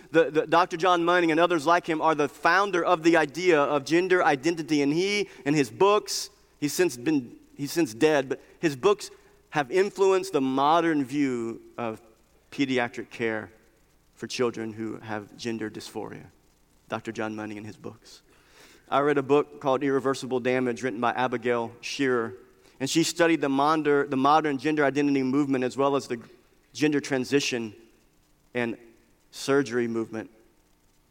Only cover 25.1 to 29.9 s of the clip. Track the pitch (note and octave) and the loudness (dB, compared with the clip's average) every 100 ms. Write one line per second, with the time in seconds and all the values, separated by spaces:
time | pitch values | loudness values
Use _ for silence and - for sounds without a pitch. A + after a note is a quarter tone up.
25.1 | C#3 C3 C#3 C#3 C3+ B2+ A#2 C#3 C#3 - | 2 0 0 0 0 -2 0 0 0 -4
26.1 | A#2+ - - _ _ _ A#2+ D3+ C#3+ C#3+ | -10 -12 -20 _ _ _ -2 0 0 -2
27.1 | C3+ B2 C#3 - B2 A2 - - _ _ | -4 0 0 0 -4 -8 -12 -20 _ _
28.1 | _ _ _ _ B2 A#2+ - - _ _ | _ _ _ _ -6 -4 -6 -14 _ _
29.1 | _ _ - - C#3 B2+ A#2+ A#2 | _ _ -10 0 0 0 -2 -2